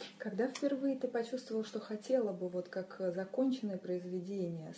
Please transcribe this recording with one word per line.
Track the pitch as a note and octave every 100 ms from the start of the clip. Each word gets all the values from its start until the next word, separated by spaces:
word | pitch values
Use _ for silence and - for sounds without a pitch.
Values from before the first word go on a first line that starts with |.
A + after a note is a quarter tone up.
| - -
Когда | G#3+ F#3+ B3+
впервые | - C#4+ C#4 C#4 C4
ты | B3+
почувствовала, | B3 A3+ B3+ - A3 G#3+
что | A3
хотела | G#3+ G#3+ - C4 A3
бы | F3+ F3+
вот | F3+ F3+
как, | - F#3 -
э, | F#3+
законченное | F3 F#3+ - C4+ B3+ G#3 F#3
произведение | F#3 F3+ F3+ F3+ F3+ G3 F3 E3 D#3